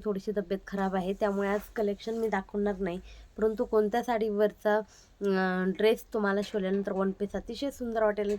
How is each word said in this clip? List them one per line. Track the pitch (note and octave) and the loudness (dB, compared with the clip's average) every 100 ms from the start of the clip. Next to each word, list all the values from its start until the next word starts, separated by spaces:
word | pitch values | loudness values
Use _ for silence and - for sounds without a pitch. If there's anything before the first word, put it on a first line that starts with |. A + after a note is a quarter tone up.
थोडीशी | G#3+ G3 A3 | -2 -2 -2
तब्येत | G#3 F#3 G3 - | -4 -4 -6 -4
खराब | G3 F#3+ F#3 | -2 0 0
आहे, | F3+ | -2
त्यामुळे | G3 G#3 G3 G3+ | 0 0 0 0
आज | G#3 - - | -2 -4 -2
कलेक्शन | G#3 G3+ - | -2 -2 -6
मी | A3+ A3+ | -2 0
दाखवणार | G3 F#3+ G#3 G3+ F#3+ | -2 -2 -2 0 0
नाही. | F#3 F3+ - - - - | -4 -4 -10 -20 -16 0
परंतु | A3 A3 | 0 2
कोणत्या | B3 G#3+ G#3+ A#3+ | 2 2 4 0
साडीवरचा, | A#3+ A3+ A3 G3+ G#3+ - G#3+ G#3 | 0 0 0 2 2 2 2 2
अं, | G#3 - - - G3+ F#3+ F#3+ F#3 F#3 | 0 -16 -20 -4 0 2 2 2 0
ड्रेस | F#3 G#3+ A3 - | 4 4 2 -2
तुम्हाला | A3 G3+ G3 | -2 0 0
शिवल्यानंतर | G3+ G#3+ F#3 G3 G3 | 0 -2 0 0 -2
वन | F#3+ F#3+ | 0 0
पीस | F#3+ G3+ | -2 -4
अतिशय | G3 - A#3 C#4 | -6 -8 -6 -6
सुंदर | - A#3+ A3 | -4 -4 2
वाटेल | G#3+ G#3 | 2 2
आणि | G3+ | -2